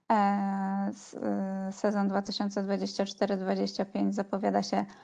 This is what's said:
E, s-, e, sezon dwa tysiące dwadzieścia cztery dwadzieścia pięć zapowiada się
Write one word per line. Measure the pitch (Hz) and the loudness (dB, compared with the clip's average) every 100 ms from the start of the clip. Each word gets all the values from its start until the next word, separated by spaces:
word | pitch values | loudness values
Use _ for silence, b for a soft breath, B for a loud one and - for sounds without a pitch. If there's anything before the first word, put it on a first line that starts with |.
| - | 2
E, | 220 202 202 196 196 190 196 196 | 4 4 4 0 0 0 0 -2
s-, | - - | -4 -12
e, | - - 202 190 190 190 | -6 -2 0 -2 -4 -6
sezon | 196 208 208 196 | -2 0 2 2
dwa | 196 | 0
tysiące | 196 - 202 202 | -2 -2 -2 -2
dwadzieścia | 196 196 196 - | 0 0 0 -2
cztery | 196 - 202 196 | -4 0 0 2
dwadzieścia | 190 196 196 - | 0 0 0 -2
pięć | 196 202 196 | -4 0 0
zapowiada | 202 196 196 208 202 | 0 -2 0 2 2
się | 196 202 202 B | 2 0 -2 B